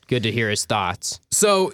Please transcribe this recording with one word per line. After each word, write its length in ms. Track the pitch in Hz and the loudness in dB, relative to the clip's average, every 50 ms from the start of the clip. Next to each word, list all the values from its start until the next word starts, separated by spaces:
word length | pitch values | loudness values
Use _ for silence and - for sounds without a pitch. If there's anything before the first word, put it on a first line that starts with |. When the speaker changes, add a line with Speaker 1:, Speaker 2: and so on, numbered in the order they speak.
| _ - | _ -2
Speaker 1:
good 120 | 127 120 107 | -2 0 0
to 80 | 113 | 0
hear 180 | 120 120 113 104 | 0 0 0 0
his 140 | 104 - - | 0 -2 -2
thoughts. 560 | - 113 104 92 87 92 - - - - - _ - | -2 -2 0 0 -2 -4 -6 -8 -10 -10 -10 _ -4
Speaker 2:
So 400 | - - 220 208 196 190 185 - | 0 2 4 4 4 4 2 0